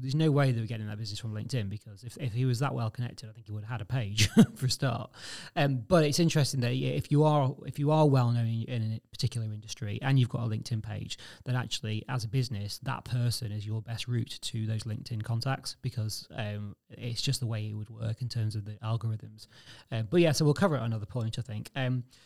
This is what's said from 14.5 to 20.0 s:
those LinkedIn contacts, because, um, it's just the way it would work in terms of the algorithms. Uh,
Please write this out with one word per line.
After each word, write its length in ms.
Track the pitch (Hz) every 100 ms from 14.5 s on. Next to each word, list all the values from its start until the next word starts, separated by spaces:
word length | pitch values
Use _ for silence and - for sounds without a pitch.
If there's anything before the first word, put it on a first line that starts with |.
| 113 110
those 160 | 110
LinkedIn 420 | 110 107 - 113
contacts, 520 | 104 117 127 135 - -
because, 480 | 127 - 107 - -
um, 420 | - 107 104 104 - _
it's 320 | - 117 117
just 180 | - 127
the 60 | 113
way 240 | 113 107
it 20 |
would 160 | 107 107
work 320 | 113 113 110
in 80 | 117
terms 260 | 120 107
of 120 | 104 101
the 60 | 107
algorithms. 640 | 110 113 113 107 110 107 - - - - -
Uh, 120 | 117